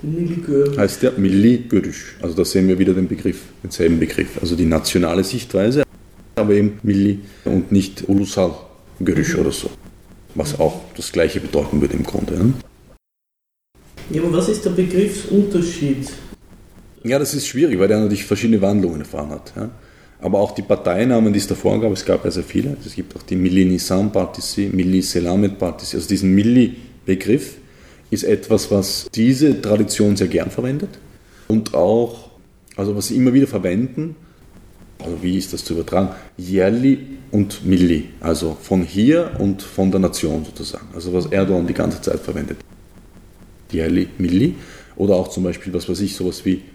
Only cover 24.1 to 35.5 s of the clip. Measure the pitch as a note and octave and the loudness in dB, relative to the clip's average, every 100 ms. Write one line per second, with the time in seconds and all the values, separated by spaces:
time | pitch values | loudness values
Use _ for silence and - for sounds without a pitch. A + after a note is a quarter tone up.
24.1 | F#2+ F2+ - - - G2+ F#2 F2+ F#2+ F#2+ | 0 -2 -6 -8 -4 -2 0 2 2 2
25.1 | F2 F2 F#2+ G2+ G2+ F2+ - - - - | -2 0 2 0 0 -4 -4 -8 -8 -2
26.1 | G2 F#2 G2 A2 B2+ A#2 - - - - | 0 4 4 6 6 4 0 -18 -14 -2
27.1 | F#2+ - C3+ - - - - - - - | -2 2 0 0 -16 -20 -20 -20 -20 -6
28.1 | A2 - G#2 - G#2+ - G2+ F#2+ - - | -4 0 0 2 0 2 0 0 -6 -8
29.1 | - A#2 C3 D3+ F#2+ G#2 G#2+ G#2 - G#2 | 0 2 4 4 2 2 2 0 2 2
30.1 | G2 F#2 E2 - - B2 C#3+ G3+ - - | 2 0 0 -2 -4 -4 -4 -6 -12 -20
31.1 | - - - - A2 - C2 F2+ A2+ A#2 | -20 -20 -20 -2 -2 0 0 4 2 0
32.1 | - - - _ _ _ - G2 G2+ G2 | -6 -20 -20 _ _ _ -6 -4 -4 -2
33.1 | C3 B2+ B2+ C3+ G#2 F2+ F#2 C3 B2+ D#3+ | 2 4 4 2 0 -2 -2 -4 -6 -8
34.1 | D#3 - - - - - - - - - | -10 -20 -20 -20 -20 -20 -20 -20 -16 -10
35.1 | E2 F2+ F#2 - | -6 -2 -2 -4